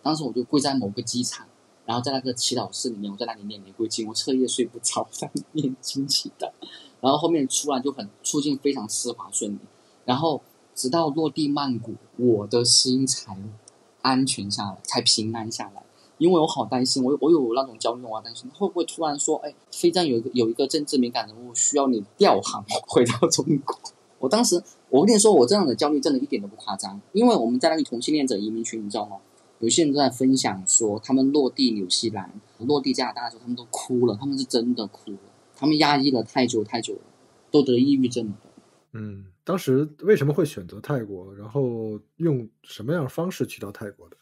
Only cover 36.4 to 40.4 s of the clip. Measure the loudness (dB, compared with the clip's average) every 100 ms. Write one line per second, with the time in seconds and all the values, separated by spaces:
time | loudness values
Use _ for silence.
36.4 | 0 0 -2 -6 -8 -12 -14 _ _ _
37.4 | _ 2 4 4 4 4 2 0 -6 -10
38.4 | _ -20 _ _ _ -12 -12 -12 -18 _
39.4 | -4 -2 2 2 0 -4 2 4 4 2